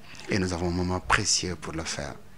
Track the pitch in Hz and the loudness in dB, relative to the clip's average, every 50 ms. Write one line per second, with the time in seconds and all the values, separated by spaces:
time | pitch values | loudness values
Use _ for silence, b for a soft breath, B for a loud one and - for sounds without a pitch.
0 | B B B B B B - 104 92 92 90 82 90 87 87 90 90 90 90 92 | B B B B B B 2 2 4 2 2 2 2 2 2 2 2 2 2 0
1 | - - - - 101 - - - - 92 87 82 - 82 78 80 80 - - - | 2 4 2 4 4 4 2 2 2 -2 -4 -4 -6 -6 -4 -4 -4 -4 -4 -4
2 | 71 69 - - - - - | -4 -6 -8 -10 -14 -16 -14